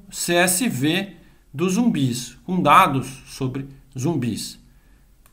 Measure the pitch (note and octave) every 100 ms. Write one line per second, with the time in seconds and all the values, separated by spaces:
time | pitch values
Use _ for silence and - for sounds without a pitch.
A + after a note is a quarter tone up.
0 | - - - F3 F3+ F3+ B3 B2 C#3+ E3+
1 | G3+ - - - _ C3+ F#3 G3 A#3+ D3
2 | C3 A#2 - - - F#3 D3 E3 F3+ C3+
3 | - - - - C3 C3+ C3+ - - B2+
4 | C3+ D#3 A#2+ G2 - - - _ _ -
5 | _ _ _